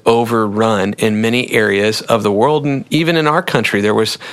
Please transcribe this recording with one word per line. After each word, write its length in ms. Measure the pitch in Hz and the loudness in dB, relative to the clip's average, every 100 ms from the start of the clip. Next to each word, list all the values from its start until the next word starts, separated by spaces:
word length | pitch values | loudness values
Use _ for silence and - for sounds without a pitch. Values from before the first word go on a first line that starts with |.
| - | 2
overrun 880 | 117 113 117 107 104 113 104 98 | 2 2 0 0 0 0 0 -2
in 260 | 104 113 107 | -2 -2 0
many 300 | 113 120 123 | 0 0 0
areas 480 | 120 107 101 104 107 | 0 2 2 0 -2
of 200 | - 117 | -2 0
the 100 | 104 | 2
world. 320 | 101 135 151 | 2 2 0
And 200 | 143 135 - | -2 -4 -2
even 260 | 156 165 170 | -2 0 0
in 100 | 151 | 2
our 160 | 160 | 0
country, 380 | - 127 104 101 | 0 -2 0 0
there 140 | 104 | 2
was 240 | 110 110 - - | 0 0 -4 -14